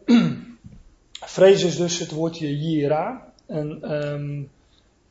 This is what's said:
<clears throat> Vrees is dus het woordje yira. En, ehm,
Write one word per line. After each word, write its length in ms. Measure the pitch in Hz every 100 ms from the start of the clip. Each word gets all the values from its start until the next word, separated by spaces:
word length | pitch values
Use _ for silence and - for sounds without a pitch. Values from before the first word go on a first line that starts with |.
| -
<clears throat> 420 | 233 165 123 - - - - - - _ -
Vrees 440 | - - 190 196
is 140 | 170 147
dus 220 | 175 -
het 120 | 165
woordje 460 | 156 165 165 151 143
yira. 760 | 160 156 143 156 190 262 - _ -
En, 380 | 160 151 156
ehm, 600 | - 151 147 147 147 143 143 - _ _ _ _ _